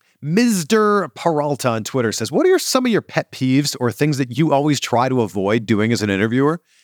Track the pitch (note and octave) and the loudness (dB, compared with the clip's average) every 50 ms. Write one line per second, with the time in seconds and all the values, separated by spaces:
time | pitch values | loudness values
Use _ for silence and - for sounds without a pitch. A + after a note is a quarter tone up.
0 | _ _ _ _ - C#3+ D#3+ G#3 B3 A#3+ A3 F#3 E3 C3+ A3 A3 G#3+ G#3 G#3 G3+ | _ _ _ _ -8 -2 0 2 2 2 2 -2 0 0 0 2 2 2 2 0
1 | F#3 D3 - - - E3+ E3 D3 D3 D3 D3 - - B2+ A#2 A2+ G#2+ - - C3+ | 0 -4 -8 -4 -2 -2 0 0 0 -2 -2 -2 0 -2 -2 -2 -4 -4 -2 -2
2 | A#2+ A2 G2+ - A2+ A2 C3 G3 D#4+ F#4 F#4+ E4+ - - - C4 B3+ B3 A3 E3+ | 0 0 -2 -2 -4 -2 0 0 2 4 2 2 0 0 0 0 2 2 0 0
3 | - - - - - - - - C3 C3 B2+ C3+ D3 C#3+ - - B2+ A#2+ A#2 - | -2 -2 -4 -4 -4 -4 -6 -4 0 2 2 2 2 0 -4 -2 -2 -4 0 0
4 | D3 D3+ D3 B2+ C#3 A#2+ A#2+ A#2+ E3 D#3 D3 C#3 C#3+ D#3 D3 B2+ - - - A#2 | 0 0 0 -2 -2 -4 0 0 2 2 2 2 2 2 0 -2 -2 -2 0 0
5 | B2 C3 C3 B2+ A#2 G2 E2 G2+ F#2+ G2 G#2+ B2 A2 G2 A2+ G2+ G#2+ A2 A#2+ G#2+ | 0 2 2 0 0 0 -2 -2 0 0 0 0 0 0 0 0 2 0 0 0
6 | G#2 G#2 G2 F#2+ G2+ A2+ A2+ B2+ C#3 D3 D#3+ F3 - _ _ _ | 0 0 0 0 0 0 0 0 0 0 0 -2 -8 _ _ _